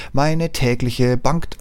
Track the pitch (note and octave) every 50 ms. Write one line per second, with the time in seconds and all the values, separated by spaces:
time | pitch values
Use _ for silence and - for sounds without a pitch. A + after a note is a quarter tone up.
0 | - - - C3+ C#3+ D3+ D#3 E3 E3 E3 - - - B2 A#2+ B2 C3 A#2+ - -
1 | B2+ B2 B2+ A#2+ - C3+ C#3+ E3+ - - - -